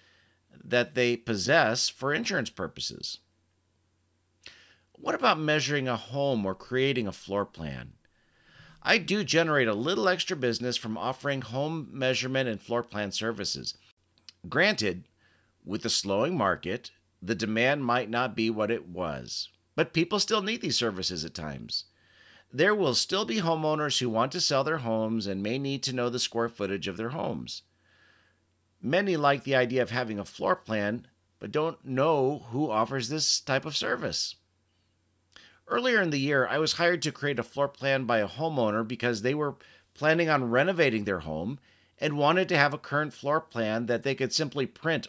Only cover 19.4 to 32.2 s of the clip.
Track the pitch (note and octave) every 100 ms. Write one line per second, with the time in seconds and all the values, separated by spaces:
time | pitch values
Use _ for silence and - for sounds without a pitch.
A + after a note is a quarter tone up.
19.4 | - _ _ - D#3+ D#3+ E3 G#3 - G#3+
20.4 | G3 A#3+ F3 - A#2+ F#2 F2+ F2 D#2 -
21.4 | D#2 C#2 A1+ - - _ _ _ - -
22.4 | _ B2+ F3+ G#3+ D#3+ A#2 - F#3+ A3 A3+
23.4 | E3 D#3+ D#3 D3+ D3 - B2 A2 A#2+ F3+
24.4 | - C#3 C#3 D#3+ A#2 A2 A2 A2+ G2 F#2+
25.4 | G#2 B2+ C#3 C#3 C3 B2 B2 B2 - A#2
26.4 | A#2 A#2 G2+ G2 F#2+ F#2 A2+ D#3 G3+ E2+
27.4 | B1 - - _ _ _ _ _ _ _
28.4 | _ _ _ _ A#2 E3+ G3+ E3 C#3+ C#3
29.4 | C#3 C3+ B2 B2+ A#2 B2 A#2+ G#2 F#2+ -
30.4 | - F3+ - G#2+ G2+ A#2 - _ _ -
31.4 | G#2 C#3+ D#3+ - C3 C3 D3+ D3+